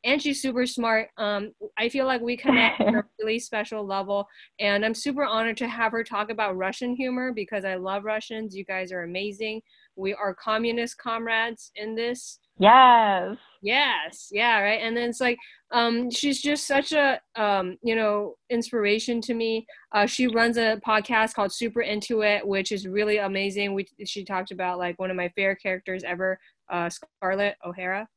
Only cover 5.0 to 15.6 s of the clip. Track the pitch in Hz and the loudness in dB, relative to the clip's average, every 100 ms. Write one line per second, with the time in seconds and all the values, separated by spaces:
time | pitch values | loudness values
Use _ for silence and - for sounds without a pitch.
5 | 285 277 277 220 226 220 233 226 226 226 | -4 -2 0 0 0 -2 -6 0 0 0
6 | 226 214 208 233 208 185 185 - 247 247 | -4 -4 -4 -2 -2 0 -4 -4 -6 -4
7 | 262 254 254 220 196 214 190 185 185 202 | -4 -2 -4 -6 -6 -4 -4 -4 -4 -4
8 | 208 214 - 226 220 190 196 190 185 185 | -4 -6 -6 -10 -8 -10 -8 -6 -6 -8
9 | 170 180 208 196 220 220 _ _ _ - | -6 -6 -6 -6 -8 -8 _ _ _ -8
10 | 190 196 202 190 - 220 233 233 240 - | -6 -4 -4 -4 -2 0 0 -2 -4 -8
11 | 247 226 226 226 226 226 - - 214 220 | -6 -6 -2 0 -2 -4 -16 -12 -8 -4
12 | 233 247 - - _ _ 196 247 254 240 | -4 -4 -10 -18 _ _ 8 10 12 10
13 | 214 196 180 220 - _ 202 254 285 196 | 6 2 -2 -8 -16 _ -2 0 2 0
14 | 156 - - 202 240 226 202 220 226 233 | -4 -12 -8 0 4 4 4 0 0 -2
15 | 240 233 254 190 - - | -2 0 0 -2 -8 -20